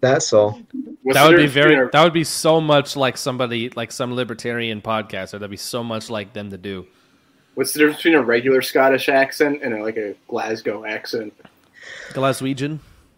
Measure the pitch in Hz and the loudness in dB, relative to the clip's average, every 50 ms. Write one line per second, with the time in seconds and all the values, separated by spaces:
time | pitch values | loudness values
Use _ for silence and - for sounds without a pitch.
0 | - 127 135 160 - - - 107 104 107 110 233 - _ - 254 - - - - | 0 2 2 2 0 2 4 4 4 4 0 -6 -12 _ -12 -12 -12 -12 -16 -6
1 | - 131 135 135 143 156 175 175 151 147 123 143 143 151 151 135 127 123 - 147 | -2 0 4 6 8 8 8 6 6 4 4 4 4 6 6 4 2 2 4 4
2 | 160 175 156 165 156 - - - - 160 160 160 160 151 147 143 139 - - 143 | 4 4 4 0 -2 -2 -4 0 2 2 2 4 4 4 2 2 2 0 -2 -2
3 | 135 127 113 - - 139 127 123 127 120 117 117 113 127 - 120 117 113 - - | -2 -2 -2 -4 -6 -6 -4 -2 -4 -4 -2 -4 -6 -6 -6 -8 -10 -10 -8 -8
4 | 131 123 123 123 127 107 117 110 - 120 117 120 117 113 110 107 101 113 110 110 | -6 -4 -4 -4 -4 -6 -8 -8 -6 -6 -4 -4 -4 -6 -6 -6 -6 -4 -4 -4
5 | 107 98 - 98 95 - - 101 104 98 101 95 - - - 120 117 117 113 110 | -4 -6 -10 -10 -10 -10 -10 -12 -12 -12 -12 -12 -10 -8 -8 -8 -6 -6 -8 -8
6 | 110 - 117 107 101 98 - 107 101 104 98 92 90 101 98 92 90 - _ _ | -8 -8 -8 -10 -10 -10 -12 -12 -12 -12 -14 -12 -12 -10 -10 -10 -12 -16 _ _
7 | _ _ _ _ _ _ _ _ _ _ _ 131 135 - - 147 151 151 147 - | _ _ _ _ _ _ _ _ _ _ _ -4 -4 -4 2 2 2 2 2 0
8 | - 170 165 147 123 113 117 120 123 135 131 131 127 - - 147 131 135 135 123 | 2 4 4 4 4 2 0 2 2 2 2 2 0 2 2 4 4 4 2 2
9 | - - 139 135 135 135 - - 156 147 143 143 143 131 113 107 107 110 110 113 | 0 2 2 2 2 0 0 0 0 0 0 -2 -4 -6 -6 -4 -6 -6 -6 -6
10 | 107 101 98 - _ - 120 110 110 110 110 110 - - 104 104 110 107 107 107 | -6 -8 -10 -12 _ -8 -6 -6 -4 -6 -6 -6 -6 -8 -8 -8 -8 -10 -10 -10
11 | - - - 117 107 107 - _ - _ _ _ _ _ _ - - - - - | -8 -8 -8 -8 -8 -10 -14 _ -20 _ _ _ _ _ _ -20 -20 -20 -20 -20
12 | - - - 135 131 135 127 - 135 135 139 127 139 147 156 147 - _ _ _ | -18 -12 -4 -2 0 0 0 0 -4 -4 -4 -4 -4 -6 -6 -10 -12 _ _ _
13 | _ _ _ | _ _ _